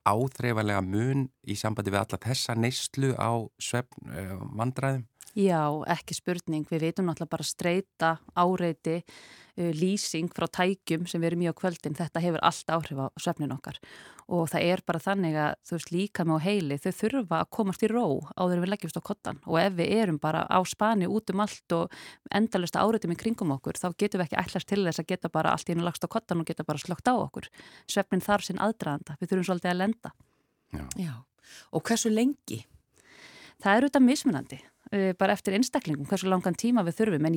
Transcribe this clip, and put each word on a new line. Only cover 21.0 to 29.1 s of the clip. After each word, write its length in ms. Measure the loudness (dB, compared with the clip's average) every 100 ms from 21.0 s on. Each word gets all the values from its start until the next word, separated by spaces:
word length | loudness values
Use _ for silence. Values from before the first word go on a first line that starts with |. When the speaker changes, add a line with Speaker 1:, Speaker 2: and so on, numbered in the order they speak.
| 2
Speaker 2:
út 220 | 0 -2
um 120 | -2 -2
allt 300 | -4 -2 -2
og 160 | -2 -6 -20 -16 -2
endalaust 420 | 0 2 0 0 2
áreitum 380 | 4 2 0
í 60 | -2
kringum 320 | -2 -2 -2 -2
okkur, 220 | -4 -4
þá 160 | -4 0
getum 240 | 0 0
við 60 | -2
ekki 140 | -2
ætlast 260 | -2 -4 -2
til 140 | 0
þess 160 | 0 -2
að 80 | -4
geta 160 | -4 -2
bara 220 | 0 2
allt 160 | 0 0
í 80 | -2
einu 80 | -2
lagst 180 | -4
á 60 | -4
koddann 320 | -4 -2 -4
og 80 | -4
geta 160 | -6 -6
bara 160 | -6
slökkt 260 | -6 -2 0
á 60 |
okkur. 340 | 0 -2 -8 -16 -18 -20 -18 -6
Svefnin 380 | -2 0 0 2
þarf 240 | 0 0
sinn 80 | -2
aðdraganda. 560 | -2 -2 -4 -4 -6